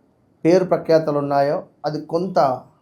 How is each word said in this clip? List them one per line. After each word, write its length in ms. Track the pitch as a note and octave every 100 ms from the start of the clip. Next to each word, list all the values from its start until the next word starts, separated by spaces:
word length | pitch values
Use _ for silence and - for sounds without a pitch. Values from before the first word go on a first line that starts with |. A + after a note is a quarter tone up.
| _ _ _ _
పేరు 200 | D#3+ F#3
ప్రఖ్యాతలు 540 | F3+ E3+ - D#3+ D#3 C#3+
ఉన్నాయో 460 | C#3+ C#3 C#3 F3+ - _
అది 160 | D3+ D3+
కొంత 640 | - E3 F#3+ F3+ C#3 B2+ - _